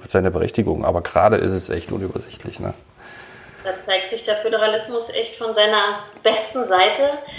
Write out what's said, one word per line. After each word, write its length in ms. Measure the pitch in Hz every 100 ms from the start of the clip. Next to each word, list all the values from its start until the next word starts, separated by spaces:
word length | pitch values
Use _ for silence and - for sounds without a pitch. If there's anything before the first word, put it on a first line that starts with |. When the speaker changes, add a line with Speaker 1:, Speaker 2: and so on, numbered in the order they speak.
| -
Speaker 1:
seine 220 | 101 92
Berechtigung. 540 | 85 87 - 98 80
Aber 160 | - 87
gerade 360 | - 87 87 -
ist 140 | 95
es 180 | 92 -
echt 220 | 87 -
unübersichtlich, 680 | 95 95 - - - - -
ne? 140 | - - - - - - - - - -
Speaker 2:
Da 140 | 190 185
zeigt 300 | - 190 190
sich 120 | 226
der 120 | 220 208
Föderalismus 760 | 220 220 214 226 - 233 -
echt 260 | 220 226 -
von 180 | 226
seiner 460 | 214 208 214 202 208 - -
besten 420 | 226 220 - 262
Seite. 380 | 180 185 202 214 285 285 -